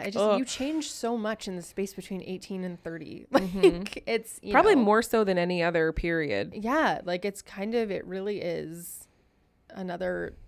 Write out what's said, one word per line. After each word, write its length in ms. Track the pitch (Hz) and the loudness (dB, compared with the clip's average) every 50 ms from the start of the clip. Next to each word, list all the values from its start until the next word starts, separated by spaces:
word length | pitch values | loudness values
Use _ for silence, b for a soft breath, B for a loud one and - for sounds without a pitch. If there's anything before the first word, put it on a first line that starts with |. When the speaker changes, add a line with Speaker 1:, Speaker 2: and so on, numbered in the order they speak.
| - | 0
Speaker 1:
it 40 | 202 | -2
just, 40 | 196 226 | 0 2
Speaker 2:
ugh. 200 | 202 214 208 254 | 4 4 4 4
Speaker 1:
you 60 | 262 | 2
change 460 | - - - 254 285 320 320 294 - | -2 -4 -4 -2 -2 -2 -2 -4 -4
so 240 | - - - 226 240 | -6 -4 -4 -2 -2
much 320 | 233 208 214 - 208 - 202 | -2 -2 -2 -4 -4 -6 -8
in 80 | 185 | -8
the 60 | 180 | -8
space 300 | 165 - - - 196 196 | -10 -8 -4 -4 -4 -4
between 300 | - - 185 - 196 180 | -6 -12 -10 -8 -8 -8
eighteen 400 | - - 185 180 - - 196 185 | -6 -8 -10 -10 -8 -8 -8 -6
and 180 | 185 180 175 - | -6 -6 -8 -8
thirty. 460 | _ 165 165 165 156 - - - - _ | _ -10 -10 -10 -10 -12 -12 -14 -10 _
<laughs> 40 | |
Speaker 2:
Mm-hmm. 460 | - 269 - 185 180 196 381 359 - 175 | 2 2 2 2 0 6 6 6 6 4
Speaker 1:
Like, 260 | 196 - - - - | -4 -8 -10 -8 -4
it's, 320 | - 226 220 226 - - - | -2 -2 -2 -2 -6 -16 -12
you 100 | - 202 | -6 4
Speaker 2:
Probably 240 | 208 269 359 427 392 | 6 6 8 8 8
Speaker 1:
know. 60 | 277 | 8
Speaker 2:
more 200 | 226 202 208 226 | 6 6 4 4
so 220 | 220 - - 220 214 | 4 2 2 2 4
than 140 | 190 185 180 | 4 4 2
any 220 | 175 175 180 175 | 2 2 2 2
other 280 | 165 175 165 165 160 160 | 2 2 2 2 2 2
period. 600 | 160 - - 170 170 165 151 143 101 98 101 - - | 0 0 0 0 0 0 0 0 0 0 -2 -4 -6
Speaker 1:
Yeah, 460 | 214 208 226 269 320 302 208 156 - - | -6 -4 0 0 2 2 2 0 -2 -2
like, 200 | 175 175 180 190 | -4 -4 -2 -4
it's 180 | 202 196 - | -6 -6 -8
kind 320 | - - - 196 196 220 226 | -16 -16 -10 -8 -6 -2 0
of, 160 | 240 226 208 | -2 0 0
it 160 | 185 - - | -4 -6 -6
really 340 | - 180 190 190 208 208 185 | -6 -8 -6 -4 -4 -4 -4
is 680 | - 175 165 156 151 156 165 170 175 - - - - _ _ _ _ _ _ _ _ _ _ _ _ - | -4 -4 -4 -4 -6 -8 -12 -14 -14 -14 -16 -16 -20 _ _ _ _ _ _ _ _ _ _ _ _ -18
another 640 | - 190 190 180 175 175 185 180 180 175 170 - - - - | -12 -10 -8 -8 -6 -4 -4 -4 -4 -4 -6 -8 -10 -16 -20